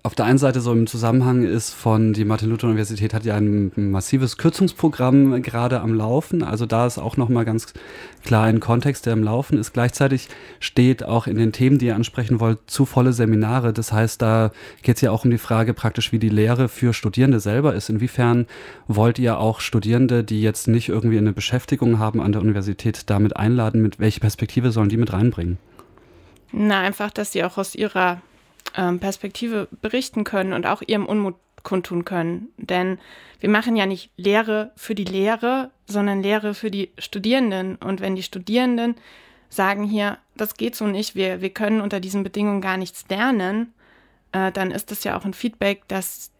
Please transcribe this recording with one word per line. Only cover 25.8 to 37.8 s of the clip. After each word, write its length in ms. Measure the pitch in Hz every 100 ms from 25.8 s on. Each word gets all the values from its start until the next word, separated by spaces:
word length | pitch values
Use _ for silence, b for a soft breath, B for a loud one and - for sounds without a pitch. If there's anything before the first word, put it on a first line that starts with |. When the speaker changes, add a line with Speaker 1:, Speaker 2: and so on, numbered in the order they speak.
| b b b b b b _
Speaker 2:
Na, 280 | 214 208 196
einfach, 320 | 185 202 208
dass 180 | - 208
sie 140 | 190
auch 140 | 175 -
aus 180 | 190 -
ihrer, 460 | 214 190 180 180 - b b b - -
ähm, 220 | 180 175
Perspektive 680 | 196 190 202 - 233 220 - -
berichten 420 | 220 247 254 226
können 280 | 208 196 185
und 140 | 185 -
auch 160 | 202
ihrem 220 | - 214 196
Unmut 300 | 214 196 175 _ _
kundtun 420 | - 190 175 175
können. 440 | 175 180 165 175 240 -
Denn 420 | - 180 185 185 B B B B
wir 100 | -
machen 280 | 214 240 226
ja 100 | 190
nicht 240 | 190 - -
Lehre 560 | 190 208 220 214 214
für 220 | - - 202
die 80 |
Lehre, 640 | 185 190 202 226 240 262 262 _ -
sondern 380 | 208 202 196
Lehre 300 | 196 214 208
für 180 | 202 220
die 180 | 196 185 -
Studierenden. 800 | - 208 208 262 233 190 190
Und 240 | -